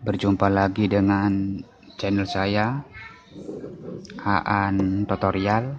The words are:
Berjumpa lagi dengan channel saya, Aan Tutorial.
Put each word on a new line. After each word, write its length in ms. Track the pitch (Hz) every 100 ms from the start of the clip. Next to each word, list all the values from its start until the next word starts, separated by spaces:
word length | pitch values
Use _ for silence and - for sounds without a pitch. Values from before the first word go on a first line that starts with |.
Berjumpa 480 | - 95 101 98 101
lagi 320 | 98 98 95
dengan 720 | 107 101 98 98 101 98 98 98 - - - -
channel 320 | 101 101 95
saya, 560 | 95 98 104 107 135 143 - - - - - - - - - - - - -
Aan 880 | - 101 - 101 98 98 95 95 101
Tutorial. 640 | 98 98 95 98 107 123